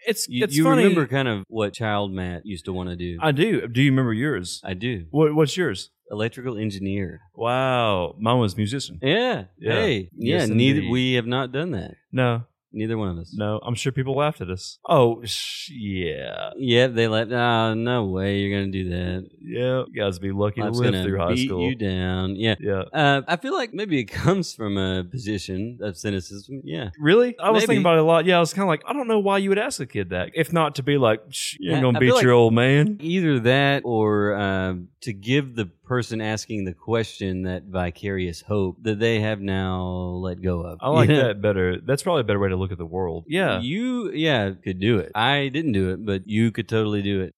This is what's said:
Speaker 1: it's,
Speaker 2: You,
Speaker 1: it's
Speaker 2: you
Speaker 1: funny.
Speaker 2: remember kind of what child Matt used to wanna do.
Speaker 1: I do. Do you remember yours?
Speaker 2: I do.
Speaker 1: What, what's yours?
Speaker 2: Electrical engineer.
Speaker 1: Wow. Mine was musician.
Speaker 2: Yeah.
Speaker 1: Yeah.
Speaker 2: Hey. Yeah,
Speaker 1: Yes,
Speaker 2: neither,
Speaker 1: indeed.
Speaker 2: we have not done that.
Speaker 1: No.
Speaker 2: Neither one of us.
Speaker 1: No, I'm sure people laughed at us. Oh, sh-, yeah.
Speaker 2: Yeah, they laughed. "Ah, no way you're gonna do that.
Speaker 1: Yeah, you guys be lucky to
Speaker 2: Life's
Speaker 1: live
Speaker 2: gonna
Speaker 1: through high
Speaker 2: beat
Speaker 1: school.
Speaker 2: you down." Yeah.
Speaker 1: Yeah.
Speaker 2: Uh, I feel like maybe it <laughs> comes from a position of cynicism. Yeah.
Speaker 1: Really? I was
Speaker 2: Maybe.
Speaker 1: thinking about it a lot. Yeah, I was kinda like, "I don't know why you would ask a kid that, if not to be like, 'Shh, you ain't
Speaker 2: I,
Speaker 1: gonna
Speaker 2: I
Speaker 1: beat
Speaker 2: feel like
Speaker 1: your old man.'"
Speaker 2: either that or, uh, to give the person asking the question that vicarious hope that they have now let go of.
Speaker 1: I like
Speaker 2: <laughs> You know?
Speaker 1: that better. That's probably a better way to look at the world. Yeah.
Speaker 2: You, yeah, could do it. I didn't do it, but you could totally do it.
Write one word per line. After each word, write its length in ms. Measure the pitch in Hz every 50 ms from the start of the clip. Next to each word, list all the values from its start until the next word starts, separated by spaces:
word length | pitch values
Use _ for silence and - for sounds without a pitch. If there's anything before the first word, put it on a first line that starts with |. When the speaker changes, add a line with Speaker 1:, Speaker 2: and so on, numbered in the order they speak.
| -
Speaker 1:
it's, 220 | 214 214 - - -
Speaker 2:
You, 160 | 123 123 160
Speaker 1:
it's 100 | 190 139
Speaker 2:
you 80 | 147 160
Speaker 1:
funny. 200 | 165 - 254 226
Speaker 2:
remember 220 | 202 180 165 147
kind 200 | 117 127 135 135
of 160 | 123 110 101 95 _
what 240 | 113 110 104 101 -
child 400 | - 117 107 104 101 101 98 95
Matt 320 | 95 92 90 90 85 -
used 180 | - 98 85 -
to 60 | - 92
wanna 220 | 90 90 90 90
do. 220 | 87 87 87 87 85
Speaker 1:
I 120 | - 156 143
do. 340 | 135 175 226 196 120 -
Do 140 | 120 117 123
you 100 | 139 143
remember 220 | 131 135 131 120 110
yours? 480 | 107 131 156 135 98 90 90 - - -
Speaker 2:
I 120 | 98 95
do. 300 | 90 104 123 123 95 85 80
Speaker 1:
What, 240 | - 147 160 151 151
what's 220 | 151 160 139 -
yours? 320 | 180 180 143 98 92 - - _ _ _ _
Speaker 2:
Electrical 480 | - 104 110 117 113 - 120 131 120
engineer. 640 | 104 110 107 98 95 95 98 98 101 98 85 80 80 _ _ _
Speaker 1:
Wow. 800 | - 113 117 123 127 131 131 127 123 117 110 101 92 87 82 -
Mine 220 | 78 107 113 120 127
was 160 | 120 101 87
musician. 440 | - 107 101 127 139 - - 87 87
Speaker 2:
Yeah. 440 | - 135 165 220 247 254 226 135 95 92 _ _
Speaker 1:
Yeah. 140 | - - -
Speaker 2:
Hey. 360 | - 226 196 131 101 95 87 -
Yeah, 200 | 95 113 120 156
Speaker 1:
Yes, 100 | 180 143
Speaker 2:
neither, 320 | 110 107 113 120 135 139 -
Speaker 1:
indeed. 120 | 98 92
Speaker 2:
we 220 | 117 127 127 127 127
have 120 | 123 113
not 240 | 117 123 131 135 131
done 200 | 123 135 160 185
that. 240 | 147 95 85 - - _ _ _ -
Speaker 1:
No. 300 | 127 127 123 117 117 117 _ _ _ _ _ -
Speaker 2:
Neither 240 | 107 110 110 113
one 100 | 110 104 95
of 80 | 90
us. 160 | 85 85 - -
Speaker 1:
No, 260 | 101 107 104 107 104 -
I'm 120 | - 120
sure 160 | - - 143
people 240 | 123 143 131 131 135
laughed 260 | 135 147 151 151 -
at 80 | 101 87
us. 280 | 92 92 - - - _ _
Oh, 360 | - 170 147 123 117 117 113 120
sh-, 460 | 110 - - - - - - - -
yeah. 800 | 151 127 107 101 98 92 90 80 76 71 67 62 - 50 50 - -
Speaker 2:
Yeah, 300 | - 135 123 117 120 127
they 200 | 131 120 113 117
laughed. 240 | 113 110 110 113 104
"Ah, 420 | 123 120 120 120 117 113 113 113 110
no 320 | 110 113 123 123 123 107
way 340 | 98 92 92 95 98 101 101
you're 180 | 101 98 101 101
gonna 120 | 98 98
do 180 | 95 95 92 90
that. 380 | 87 90 90 90 90 92 92 - _ _
Speaker 1:
Yeah, 420 | - - 113 117 123 127 127 131 127
you 60 | - -
guys 240 | 113 104 101 95 85
be 120 | 95 98
lucky 280 | 95 98 104 104 101 117
to 60 | 107
Speaker 2:
Life's 100 | 104 113
Speaker 1:
live 140 | 120 123 113
Speaker 2:
gonna 120 | 98 92 92
Speaker 1:
through 140 | 101 95
high 160 | 95 85 87 90
Speaker 2:
beat 140 | - 127
Speaker 1:
school. 140 | 135 98 90
Speaker 2:
you 140 | 87 - 131
down." 600 | 117 110 98 95 92 92 92 92 92 92 95 98
Yeah. 200 | 95 110 113 107 -
Speaker 1:
Yeah. 240 | - 104 98 95 92 - -
Speaker 2:
Uh, 280 | 156 151 143 139 139 135
I 100 | - 165
feel 160 | 160 - 262 381
like 200 | 370 262 226 -
maybe 260 | 170 208 208 160 135
it 60 | 113
<laughs> 200 | 95 - - -
comes 280 | 160 185 196 165 - -
from 240 | - 113 104 101
a 260 | 98 95 95 92 92 90
position 760 | 87 - 127 113 101 107 98 - - 95 92 104 117 123 120
of 160 | 101 104 90
cynicism. 640 | - - 110 101 95 90 - 98 101 101 - 135 135 -
Yeah. 240 | - 156 165 127 101 - -
Speaker 1:
Really? 380 | 147 147 185 233 247 247 233 -
I 120 | 170 196
was 100 | 220 214
Speaker 2:
Maybe. 60 | 220
Speaker 1:
thinking 140 | - - 208 185
about 140 | 180 165
it 40 | 160
a 20 | 156
lot. 220 | 160 165 165 160
Yeah, 120 | 180 180
I 20 | 170
was 120 | 170 160 -
kinda 140 | 190 202
like, 160 | 190 156 151 -
"I 80 | - 254
don't 140 | 285 262
know 120 | 226 226 208
why 180 | 196 202 196
you 120 | 196 196 196
would 100 | 196 202
ask 200 | 226 294 269 -
a 60 | 139
kid 240 | 117 - 107 98 87
that, 220 | 92 90 90 95 -
if 160 | 160 160 -
not 240 | 170 165 160 147 139
to 80 | - 127
be 140 | 139 143
like, 240 | 143 127 110 110 - - -
'Shh, 260 | 135 - - - - -
you 120 | - 175
ain't 80 | 160 147
Speaker 2:
I, 20 |
Speaker 1:
gonna 160 | 131 127 120
Speaker 2:
I 40 | 123
Speaker 1:
beat 60 | 127
Speaker 2:
feel 80 | 127 123
like 80 | - -
Speaker 1:
your 100 | 123 123
old 200 | 120 117 113 113
man.'" 440 | 117 120 131 135 143 151 214 214 202
Speaker 2:
either 380 | 151 160 175 190 180 156 143 123
that 420 | 113 120 127 139 143 139 139 139 -
or, 500 | 120 120 110 110 107 104 104 101 104 101
uh, 380 | 101 101 98 95 95 95 92 92 90 87 - _ _
to 120 | - 127 104
give 420 | 98 98 113 131 147 139 131 120
the 100 | 117 107 87 _ _ _
person 340 | - 127 123 113 - 117 113
asking 460 | 107 107 110 104 - - 113 104 98
the 80 | 92 85
question 680 | _ - - 113 113 113 - - - 107 95 92 92 92
that 200 | 92 90 90 -
vicarious 800 | 101 92 92 90 87 85 - - 101 98 95 90 87 82 -
hope 340 | - - 107 104 98 92 87 - 117
that 160 | 110 107 101
they 220 | 113 117 117 107
have 180 | 107 107 110 101
now 400 | 98 98 95 95 95 92 92 92 92 90 90 90 90 90 90 90
let 200 | 92 92 90 90
go 180 | 92 92 90 85
of. 200 | 85 87 87 85
Speaker 1:
I 80 | - 127
like 180 | 151 160 147 151
Speaker 2:
<laughs> 0 |
You 60 | 151
know? 120 | 147 131
Speaker 1:
that 140 | 117 104 101
better. 380 | 98 107 101 95 92 90 92 82
That's 240 | - - 135 139 -
probably 180 | 190 175 151
a 20 | 117
better 140 | 104 104 101
way 100 | 101 98
to 80 | 92
look 140 | 92 95 92 95
at 40 |
the 80 | 85 85
world. 380 | 80 82 92 95 85 80 82 80
Yeah. 320 | - 151 185 190 147 104 92
Speaker 2:
You, 500 | 117 127 160 208 240 254 254 247 226 165
yeah, 400 | - 147 160 160 143 117 101 98 98 92 _
could 160 | 107 92 92
do 160 | 98 110 120
it. 140 | 101 82 - -
I 320 | 104 113 127 143 143 139
didn't 240 | 139 127 151 165 151
do 200 | 110 95 95 92
it, 140 | 92 85 110
but 180 | 107 98 95 92
you 240 | 107 107 107 113 110
could 160 | 101 - 107
totally 340 | - 113 110 110 107 104 104
do 200 | 101 101 101 95
it. 100 | 92 80 _